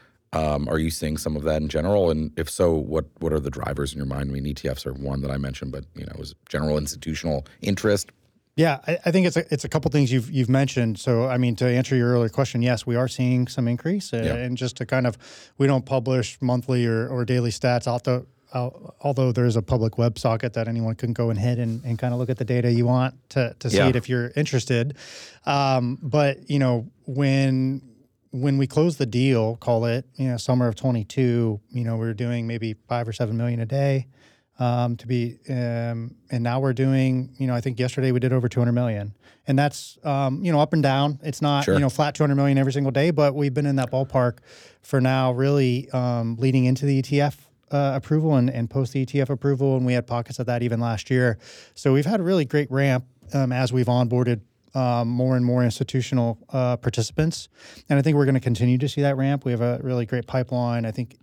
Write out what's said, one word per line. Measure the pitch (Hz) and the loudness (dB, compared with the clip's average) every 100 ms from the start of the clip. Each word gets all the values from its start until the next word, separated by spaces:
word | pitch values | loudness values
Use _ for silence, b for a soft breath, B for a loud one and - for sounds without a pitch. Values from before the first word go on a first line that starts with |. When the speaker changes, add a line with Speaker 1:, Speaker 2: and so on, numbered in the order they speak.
| B B - | B B -6
Speaker 1:
Um, | 80 76 71 67 | -2 0 0 -2
are | 80 | -2
you | 80 | -2
seeing | - 76 78 | -4 -6 -4
some | 80 76 | -4 -2
of | |
that | 78 78 | 0 0
in | 76 | -2
general? | 78 87 104 87 | -2 0 2 2
And | 78 76 82 | 0 -2 -6
if | 78 | -6
so, | - 87 | 2 2
what, | 78 - 78 71 - | 2 0 -4 -4 -6
what | 80 | -2
are | 76 | -2
the | 69 | -2
drivers | - - 69 69 | -6 -6 -4 -6
in | 71 | -6
your | 67 | -6
mind? | 67 69 | -4 -4
I | |
mean, | 67 69 | -6 -6
E | |
T | 71 76 | -6 -6
Fs | 67 67 | -6 -8
are | |
one | 67 69 67 | -8 -6 -4
that | 69 | -4
I | 69 | -4
mentioned, | 67 64 67 | -6 -8 -10
but, | 69 - | -10 -14
you | - - | -14 -14
know, | - | -12
is | 73 - - | -14 -16 -8
general | 73 76 76 | -4 0 -2
institutional | 71 - 80 76 82 69 67 B | -2 -8 -8 -6 -4 -4 -6 B
interest? | 104 95 110 104 - _ _ _ _ | -4 0 2 0 -2 _ _ _ _
Speaker 2:
Yeah, | - 160 135 - | 0 2 2 -4
I, | 175 175 | -2 2
I | |
think | 190 175 | 2 2
it's | 170 | 0
a, | - | -2
it's | 143 | -4
a | 127 | -2
couple | 156 - | -2 0
things | 147 127 | 2 2
you've, | 127 117 | 2 0
you've | 139 117 | -2 2
mentioned. | 135 139 127 113 101 | 2 2 0 -2 -2
So, | - 117 131 | 0 0 2
I | 123 | 0
mean, | 123 107 | 0 2
to | 123 | 2
answer | 123 127 131 | 2 2 2
your | 120 | 4
earlier | 123 113 | 4 2
question, | - 131 120 | 0 -2 0
yes, | 123 117 - | 0 0 0
we | 120 | 0
are | 127 | -2
seeing | - 123 123 123 | 0 0 2 0
some | - 117 | -2 -2
increase. | 120 160 202 - | -2 -2 -4 -4
Uh, | 117 | -4
Speaker 1:
Yeah. | 113 | -2
Speaker 2:
and | 117 123 123 | -2 -4 -4
just | 127 - | -6 -6
to | 123 | -2
kind | 131 123 | 0 0
of, | - B B B - | -2 B B B 0
we | 139 | 2
don't | 135 | 2
publish | - 135 123 127 107 - | 0 -2 0 0 -2 -4
monthly | 123 123 123 123 117 | 0 0 0 0 2
or, | 113 123 | 0 -2
or | 127 | -4
daily | 120 123 120 | -2 0 0
stats, | - 123 123 123 | 0 0 0 0
although, | 120 - 123 123 _ _ | -4 -2 -2 -4 _ _
al-, | 127 123 - - - | -6 -6 -8 -20 -6
although | 143 135 127 | -2 0 2
there's | 120 120 110 | 2 2 2
a | |
public | - 123 113 | 0 0 0
WebSocket | - 120 - 113 113 120 | 2 0 2 0 0 -2
that | 117 113 | -4 -4
anyone | 117 113 113 | -2 -4 -4
can | 120 | -4
go | 117 117 | -2 -2
and | 104 | 0
hit | 120 123 | 0 0
and, | 117 113 | -2 -4
and | 123 113 | -6 -4
kinda | 123 | -2
look | 123 123 | -2 -4
at | 127 | -4
the | |
data | 120 123 120 | 0 0 2
you | 120 | 2
want | 120 127 131 - _ | 4 2 0 -4 _
to, | 139 117 - | -2 -2 -4
to | 120 | 0
see | 98 | 4
Speaker 1:
Yeah. | 127 | 4
Speaker 2:
it | 123 | 2
if | 117 | 0
you're | 123 120 143 | -2 -2 -2
interested. | 147 127 - 120 135 - B B B B 143 | 0 -2 0 0 0 -6 B B B B -2
Um, | 143 139 131 120 131 | 2 2 2 0 -4
but, | 143 147 143 131 - | -2 2 2 0 -2
you | 143 | 0
know, | 127 120 123 _ - | 2 0 -4 _ -8
when, | 135 139 135 135 131 131 135 - _ _ _ - | 0 2 4 2 2 0 -4 -10 _ _ _ -12
when | 127 143 139 | -4 0 2
we | 135 | 2
closed | 151 170 147 | 2 2 2
the | 127 | -2
deal, | 123 135 120 110 117 | 2 4 4 2 -2
call | - 117 117 | 0 0 2
it, | 120 - - | -2 -6 -6
you | 131 | -4
know, | 120 | -2
summer | - 127 120 | 0 2 2
of | |
twenty-two, | 104 135 120 104 - 127 120 117 104 _ | 0 -2 -2 -2 0 2 2 0 -2 _
you | 123 | -6
know, | 113 113 | -4 -2
we | 113 | -4
were | |
doing | 110 120 120 113 | -4 -4 -4 -4
maybe | 117 113 104 - | -4 -6 -8 -6
five | 120 113 | -4 -4
or | |
seven | 107 113 117 | -4 -2 -2
million | 120 117 | -2 -2
a | 113 | -2
day, | 139 139 135 127 b b b b - | 0 2 0 -4 b b b b -4
um, | 123 120 120 113 | 0 0 -2 -4
to | 117 | -2
be, | 123 117 - - | -2 -2 -6 -8
um, | 127 120 117 117 117 117 - - | -4 -4 -4 -4 -6 -10 -14 -6
and | 120 | -2
now | 120 127 | 0 0
we're | 135 | 0
doing, | 123 135 135 131 127 127 - | 2 2 2 2 0 -4 -4
you | 131 | -2
know, | |
I | 120 | -2
think | 131 120 | -2 -2
yesterday | 123 - 131 | -2 0 0
we | 123 | 2
did | 123 | 2
over | 127 120 | 2 0
two | 123 | 0
hundred | 120 | 2
million. | 120 123 104 101 - b b - | 2 0 -4 -8 -12 b b 0
And | 135 | 2
that's, | 147 - - - | 2 -2 -16 -10
um, | 151 139 135 135 | -4 -2 -2 -2
you | 180 | 0
know, | 147 | 2
up | 151 | 2
and | 160 | 4
down. | 139 135 147 143 | 2 2 0 -2
It's | 156 - | -8 -2
not, | 147 143 | 0 0
Speaker 1:
Sure. | - | 2
Speaker 2:
you | 143 | 2
know, | 135 | 2
flat | - 147 | 0 -2
two | - | 2
hundred | 151 139 | 2 4
million | 139 135 | 4 4
every | 135 | 2
single | 139 135 | 0 0
day, | 131 165 | 2 2
but | 151 143 | 4 2
we've | 139 143 | 2 -2
been | 127 143 | 0 0
in | 135 | 0
that | 123 | 0
ballpark | 131 135 131 123 - B B B B | -2 0 2 2 -2 B B B B
for | - 135 | -2 2
now, | 127 131 131 | 2 2 2
really, | 123 139 143 131 123 135 | 2 2 4 2 0 -2
um, | 127 123 120 117 117 | -2 -2 -2 -2 0
leading | 131 131 | 2 4
into | 127 131 143 | 4 2 2
the | 135 | 0
E | |
T | 127 143 | 2 2
F, | 143 - _ _ - | 0 -2 _ _ -4
uh, | 143 139 | 0 0
approval | 135 - 156 160 139 | -2 0 0 2 2
and, | 123 | 0
and | 120 117 | -2 -4
post | 139 127 | -2 -2
the | 135 | -2
E | 127 | -2
T | 143 | -2
F | 135 | -2
approval. | 135 143 131 139 131 | -2 -2 0 0 2
And | |
we | 127 | 2
had | 123 120 | 0 0
pockets | 120 117 123 | -6 -6 -6
of | 120 | -4
that | 120 | -2
even | 120 117 | 0 0
last | 120 107 - | -2 -4 0
year. | 127 123 110 B B B | 2 4 0 B B B
So | - 139 | -4 2
we've | 135 147 | 2 2
had | 214 | 0
a | |
really | 175 190 131 | 2 0 2
great | 151 147 | 0 0
ramp, | 131 139 127 - _ - | 0 2 0 -4 _ -4
um, | 143 127 | -2 0
as | 127 123 | 0 0
we've | 127 123 | 0 2
onboarded, | 123 120 123 123 110 - _ _ | 2 2 2 0 -2 -6 _ _
um, | 135 123 120 117 | -2 0 0 0
more | 123 127 127 | 0 2 2
and | |
more | 123 123 | 2 2
institutional, | 120 - 127 131 120 127 117 110 - | 2 0 -2 -2 0 0 0 -2 -6
uh, | 135 123 120 | -2 0 0
participants. | 120 117 110 - 156 - - B B B B | -2 -2 -4 0 -2 -2 -14 B B B B
And | 139 | 2
I | |
think | 156 147 | 4 4
we're | 135 | 4
gonna | 131 | 2
continue | 123 107 123 127 | 0 2 2 2
to | 139 | 0
see | - | 0
that | 143 135 | 0 0
ramp. | 135 143 | 0 0
We | 131 | -2
have | 117 | 0
a | 120 123 | 0 -2
really | 131 123 117 | -2 -2 -2
great | 127 - | -4 -2
pipeline. | 131 123 123 120 120 | -4 -2 -2 -2 -2
I | 113 | -4
think | 117 123 - | -6 -8 -8